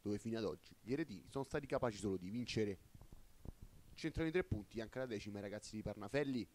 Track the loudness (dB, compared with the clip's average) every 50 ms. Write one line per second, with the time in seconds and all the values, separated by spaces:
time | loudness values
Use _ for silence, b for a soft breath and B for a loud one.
0 | _ 0 0 0 0 0 2 2 2 2 0 -2 -8 -20 -20 -14 -2 0 0 0
1 | 0 -2 -4 -10 -10 -4 -4 -4 -2 0 0 -2 2 2 2 4 4 4 2 2
2 | 2 2 2 2 0 -2 -2 -2 -2 2 4 4 4 4 2 -4 -8 -18 -16 -16
3 | -14 -14 -14 -14 -14 -18 -20 -10 -10 -10 -10 -10 -16 -16 -16 -18 -18 -16 -10 -4
4 | -4 -2 0 2 2 4 4 4 4 4 0 -2 -2 -4 -4 -6 -4 -2 -2 -2
5 | 0 0 0 -2 -2 -4 -4 -4 -4 -4 -6 -6 -8 -6 -6 -4 -2 -2 -2 -2
6 | -4 2 4 4 4 4 2 0 0 -2